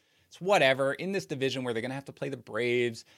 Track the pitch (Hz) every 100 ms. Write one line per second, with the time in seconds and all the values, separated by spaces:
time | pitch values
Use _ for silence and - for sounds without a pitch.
0 | _ _ _ - 180 196 135 135 135 -
1 | 180 196 - 139 135 131 127 113 123 131
2 | 135 - 139 131 117 110 120 123 120 113
3 | -